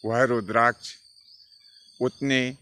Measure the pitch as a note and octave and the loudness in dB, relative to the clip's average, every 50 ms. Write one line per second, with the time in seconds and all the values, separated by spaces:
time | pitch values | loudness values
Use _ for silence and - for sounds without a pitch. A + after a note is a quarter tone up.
0 | - A2 A2+ A#2+ C3 B2 A#2+ A#2 G#2 F#2 A2 A#2 A#2 A#2+ A2+ - - - - - | -6 -4 0 0 2 2 0 -2 -4 0 2 2 2 2 2 -2 -12 -20 -20 -20
1 | _ _ _ _ _ _ - _ _ _ _ _ _ _ _ _ _ _ _ _ | _ _ _ _ _ _ -20 _ _ _ _ _ _ _ _ _ _ _ _ _
2 | B2 B2+ - - C#3 C#3 C3+ C3 B2+ B2+ C3+ - | -4 -4 -4 -4 -4 -2 0 0 -2 -4 -8 -14